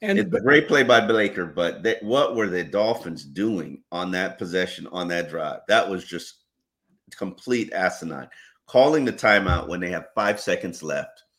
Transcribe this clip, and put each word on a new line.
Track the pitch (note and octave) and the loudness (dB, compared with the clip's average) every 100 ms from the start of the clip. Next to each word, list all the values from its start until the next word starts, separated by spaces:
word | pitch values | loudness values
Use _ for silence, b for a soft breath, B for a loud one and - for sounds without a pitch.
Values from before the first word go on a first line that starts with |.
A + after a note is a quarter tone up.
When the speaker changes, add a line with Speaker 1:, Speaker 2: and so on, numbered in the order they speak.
Speaker 1:
And | G#3+ G3+ | -2 0
Speaker 2:
It's | F#3+ F3+ | 0 0
a | |
great | A#2 D3 D#3 | 6 6 6
play | C#3+ | 2
by | B2 A#2+ | 6 6
Baker, | A2 A2+ G2+ G2 E2+ | 6 2 2 -2 -6
but | E2+ E2+ - | -2 -2 0
that, | G#2 - | -4 -4
what | G#2 C3 C#3+ A#2 | 0 2 2 0
were | G#2 | -2
the | F2+ | -2
Dolphins | D#2 G2+ A2 A#2+ F2 D#2 | -2 0 0 -2 -6 -12
doing | C#2+ C#2 A2 G2 C#2+ C#2 _ | -12 -4 -2 -2 -6 -14 _
on | F2 F2+ | -8 -4
that | F#2 F#2+ - | -2 -4 -6
possession, | F2+ F2+ F2+ - - | -4 -2 -2 -6 -10
on | F2+ F2 | -6 -4
that | F2 E2+ | -4 -4
drive? | E2 D2+ B1+ - | -6 -6 -8 2
That | A2 G2 | 2 2
was | F#2 | -6
just | - E2+ - _ _ _ _ _ _ _ _ - | -8 -14 -14 _ _ _ _ _ _ _ _ -10
complete | F#2+ F2+ - B2 G#2+ | -10 -10 -2 -2 -2
asinine. | F#2+ F#2 - E2 C#2+ C2 B B B _ | -2 -2 -2 -10 -12 -14 B B B _
Calling | B2+ C#3 D#3 B2+ | 4 6 4 0
the | |
timeout | G#2+ A#2 G#2 F#2+ E2+ - | 0 4 4 4 0 -2
when | F2 | -6
they | F2+ | -4
have | E2+ - | -6 -4
five | - G#2 G2+ | -2 0 0
seconds | - F2+ F2+ - | -2 -2 -4 -10
left. | D#2 C#2+ C#2 - _ | -6 -6 -8 -16 _